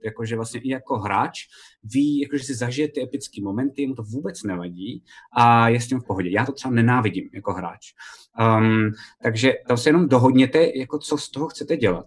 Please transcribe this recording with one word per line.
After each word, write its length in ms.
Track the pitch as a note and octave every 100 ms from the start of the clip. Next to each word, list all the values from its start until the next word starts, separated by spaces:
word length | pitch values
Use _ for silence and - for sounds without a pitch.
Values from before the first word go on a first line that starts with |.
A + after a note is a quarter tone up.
Jakože 320 | A2 A2 A2+ A2+
vlastně 240 | A2+ B2+
i 100 | C3
jako 280 | C3 - B2
hráč 420 | G2+ G2 D3+ - - - - _ G#2+
ví, 260 | C3 D3 D3
jakože 240 | C#3 C#3+
si 120 | C3 A#2+
zažije 320 | A#2+ B2+ D3+
ty 160 | D3
epický 380 | B2+ C#3 - -
momenty, 460 | G2 G#2 C#3 C3+ C3+
mu 80 | B2+
to 80 |
vůbec 400 | G#2+ B2+ F#3 F3+
nevadí 600 | G2+ F2+ F2 F2 G2+ - _ - _
a 360 | B2 A#2+ A#2 A#2
je 120 | A#2
s 60 | A#2
tím 120 | B2+
v 60 | -
pohodě. 240 | F#2+ F2+
Já 160 | G2+ C3
to 60 |
třeba 220 | C#3 C3
nenávidím 560 | A#2 A#2 B2 A2 F2+ -
jako 200 | - G2+
hráč. 260 | F2+ F2 - - _ - - _ -
Ehm, 500 | A2+ A2 A2 A2 G#2+ G#2+ - _
takže 300 | B2 A2 B2+ B2 -
tam 100 | A#2+
se 120 | D#3
jenom 180 | E3 D#3
dohodněte, 640 | B2+ B2+ C3 C3 D#3 E3 C3
jako 220 | C3 D3
co 180 | - D3
z 120 | -
toho 180 | C3+ D#3
chcete 300 | - - D#3+
dělat. 280 | G#2+ F2